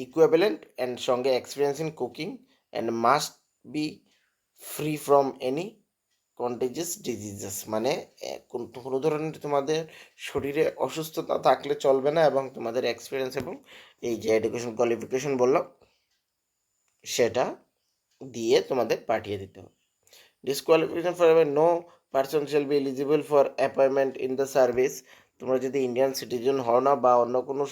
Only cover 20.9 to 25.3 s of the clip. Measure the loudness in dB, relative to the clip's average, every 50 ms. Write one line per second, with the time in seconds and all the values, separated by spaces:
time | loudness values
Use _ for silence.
20.9 | -4 -4 -4 -4 0 4 4 6 6 6 4 4 4 4 4 4 2 0 -2 -10
21.9 | -20 _ _ _ -2 -2 -2 0 -2 -2 -2 0 0 -2 0 2 0 0 0 0
22.9 | -4 -4 0 0 2 0 2 4 4 4 4 4 2 0 -2 0 2 2 2 4
23.9 | 4 2 0 0 -2 -4 -6 -4 -2 -2 -2 0 4 4 4 4 4 2 0 0
24.9 | 0 -6 -14 _ -20 -20 _ _